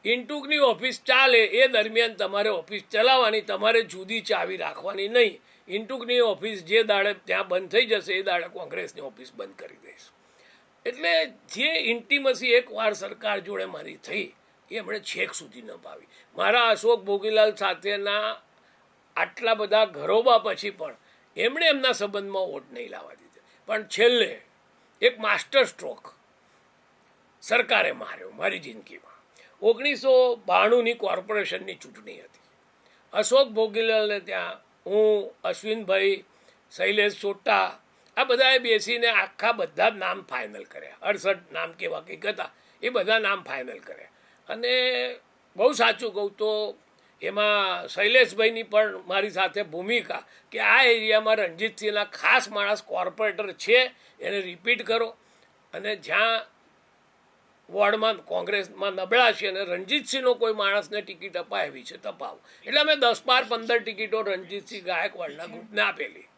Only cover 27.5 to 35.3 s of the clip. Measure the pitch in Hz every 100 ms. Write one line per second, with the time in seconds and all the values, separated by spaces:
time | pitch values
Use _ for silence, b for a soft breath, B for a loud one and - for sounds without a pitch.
27.5 | 233 - 220 170 - 110 - 92 - 92
28.5 | 92 101 110 - - - - _ b b
29.5 | b 214 233 285 247 269 254 254 233 180
30.5 | 185 208 247 233 233 196 190 185 214 190
31.5 | 185 190 180 - - 214 214 - _ _
32.5 | _ _ _ b b b 202 214 262 262
33.5 | 214 220 214 226 220 214 202 175 185 175
34.5 | 190 _ _ 180 208 214 208 196